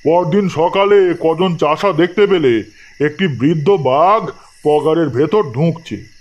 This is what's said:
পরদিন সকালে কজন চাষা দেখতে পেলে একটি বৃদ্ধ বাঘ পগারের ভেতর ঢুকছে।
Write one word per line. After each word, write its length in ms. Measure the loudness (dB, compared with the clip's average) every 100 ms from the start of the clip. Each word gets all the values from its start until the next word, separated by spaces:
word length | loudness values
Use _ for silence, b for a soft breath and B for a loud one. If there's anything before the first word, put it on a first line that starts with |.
পরদিন 440 | 0 0 2 0 -2
সকালে 680 | -2 -2 0 2 4 2 0
কজন 360 | -2 0 -2 -2
চাষা 360 | -2 0 -2
দেখতে 340 | 0 0 2 0
পেলে 320 | 2 2 0 -2 B B B
একটি 220 | -4 -2 -4
বৃদ্ধ 440 | 0 0 0 0
বাঘ 600 | 0 2 2 2 2 -2 -14 B _
পগারের 460 | -2 0 0 0 0
ভেতর 340 | -2 0 0
ঢুকছে। 540 | -2 -2 -2 -2 -10 -14 -14 -20